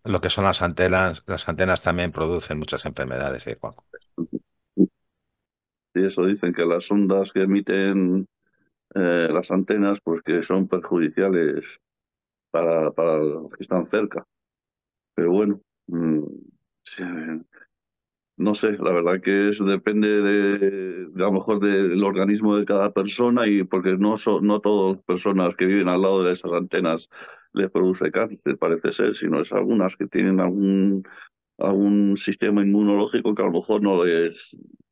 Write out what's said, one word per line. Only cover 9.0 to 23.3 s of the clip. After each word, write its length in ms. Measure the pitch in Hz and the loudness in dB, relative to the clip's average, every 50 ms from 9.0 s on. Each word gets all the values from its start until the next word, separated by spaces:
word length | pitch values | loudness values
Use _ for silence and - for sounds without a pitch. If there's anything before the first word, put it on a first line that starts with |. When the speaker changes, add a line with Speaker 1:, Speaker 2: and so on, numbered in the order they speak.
| 92 87 87 87 82 80 | 0 2 2 2 2 0
Speaker 2:
las 200 | 78 87 90 - | 0 -2 -2 0
antenas, 480 | 92 95 95 - 104 107 98 101 101 98 - | -2 -2 0 0 0 0 2 0 0 -2 -2
pues 180 | - 82 82 - | -4 -4 -4 -2
que 200 | - 78 85 80 | -2 -2 -2 0
son 240 | - 95 92 95 92 | 0 0 0 0 0
perjudiciales 1120 | - 90 80 - 92 87 82 78 - - 95 98 95 87 82 73 71 - - - - - _ _ _ _ _ _ _ _ _ _ _ _ _ _ | -2 -4 -4 -2 0 0 0 0 0 0 0 2 2 2 0 0 -2 -4 -8 -10 -16 -20 _ _ _ _ _ _ _ _ _ _ _ _ _ _
para, 400 | - 82 85 82 82 82 80 76 | -4 0 0 2 2 2 0 0
para 260 | - - 82 85 80 78 | 0 0 0 2 2 2
los 320 | 76 76 73 80 78 71 | 0 -2 -2 -4 -10 -14
que 120 | - - - | -14 -14 -8
están 220 | - 92 90 82 | -4 -2 -2 -2
cerca. 400 | - - - 107 101 - - - _ _ _ _ _ _ _ _ _ _ _ _ _ _ _ _ _ - | -2 -2 -2 -2 -2 -6 -8 -12 _ _ _ _ _ _ _ _ _ _ _ _ _ _ _ _ _ -4
Pero 160 | - 85 85 | 0 2 2
bueno, 300 | 90 98 107 104 101 101 _ _ _ _ _ - | 4 4 2 2 0 -4 _ _ _ _ _ -8
mm, 360 | 87 85 85 80 80 76 73 - - - - - - _ _ _ _ _ - | -4 -2 0 0 0 0 -2 -6 -10 -16 -20 -20 -20 _ _ _ _ _ -20
sí, 200 | - - - 92 90 87 82 78 80 80 80 82 _ _ - - _ _ _ _ _ _ _ _ _ _ _ _ _ _ - | -20 -14 -12 -10 -10 -10 -10 -10 -8 -10 -10 -12 _ _ -20 -20 _ _ _ _ _ _ _ _ _ _ _ _ _ _ -2
no 180 | - 107 104 | 0 0 0
sé, 160 | 104 - 110 104 | 0 0 0 0
la 180 | 98 - 85 | 0 0 0
verdad 300 | 90 87 85 87 92 92 | 2 2 2 2 0 0
que 280 | - 95 98 98 101 104 | 0 0 2 2 2 2
eso 140 | 104 104 101 | 0 0 0
depende 420 | 98 98 95 - 107 104 107 107 107 104 104 | 0 0 0 0 0 0 2 2 2 2 2
de, 840 | 104 98 101 104 101 101 101 101 98 98 98 98 92 92 87 90 92 78 | 2 2 2 2 2 2 2 2 0 0 0 -2 -6 -8 -8 -10 -12 -10
de 160 | 80 95 90 | -4 -2 0
a 40 | 101 | 0
lo 40 | 101 | 0
mejor 260 | 98 - - 110 101 | 0 0 0 0 2
del 440 | 98 104 101 95 98 90 85 95 101 | 2 2 2 2 2 2 2 2 2
organismo 540 | 98 98 92 95 98 104 104 107 107 104 104 | 2 2 0 2 2 2 2 2 2 2 2
de 80 | 101 | 2
cada 260 | - 104 101 98 101 101 | 0 0 0 0 0 0
persona, 540 | 101 98 101 - - 120 120 | -2 -2 -2 -2 0 0 2